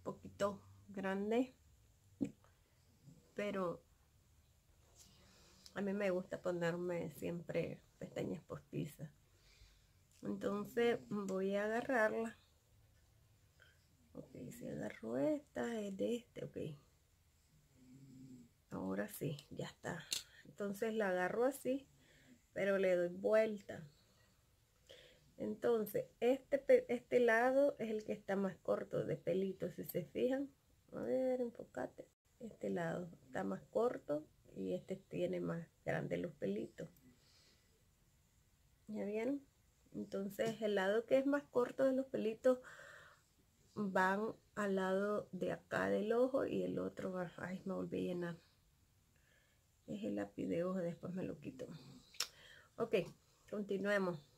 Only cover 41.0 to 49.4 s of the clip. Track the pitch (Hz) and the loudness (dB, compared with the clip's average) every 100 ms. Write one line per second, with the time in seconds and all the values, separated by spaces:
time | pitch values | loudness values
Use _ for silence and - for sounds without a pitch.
41 | 233 269 269 285 285 - 247 - 269 262 | 4 4 4 0 2 0 0 4 4 4
42 | 269 220 208 220 254 254 - - - - | 0 -2 -2 4 4 4 0 -18 -18 -18
43 | - - _ _ _ _ - - 202 190 | -20 -20 _ _ _ _ -14 -4 0 4
44 | 185 196 220 - _ - 202 190 190 190 | 4 2 -2 -6 _ -4 0 2 2 2
45 | 202 208 - 185 180 170 - 185 190 196 | 2 -2 -4 -4 -4 -4 -4 0 2 2
46 | 208 233 254 262 - 196 180 180 185 196 | 2 2 4 2 0 0 0 -2 -4 -4
47 | 196 185 175 - 180 185 196 185 180 180 | -4 -4 -6 -6 -8 -6 -4 -4 -2 -2
48 | 185 175 175 170 - _ _ _ _ _ | -2 -2 -4 -6 -14 _ _ _ _ _
49 | _ _ _ _ | _ _ _ _